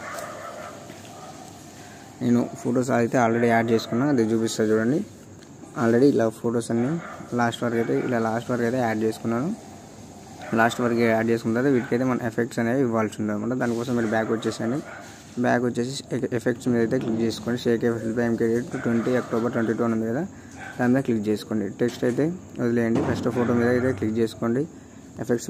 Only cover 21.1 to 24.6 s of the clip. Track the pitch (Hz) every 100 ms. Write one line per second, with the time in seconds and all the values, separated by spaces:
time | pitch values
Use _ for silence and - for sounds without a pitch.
21.1 | 113 104 104 - 107 101 113 123 117 127
22.1 | 123 151 180 - - 123 120 117 117 117
23.1 | 117 127 123 117 120 117 123 127 110 110
24.1 | 110 113 - 120 120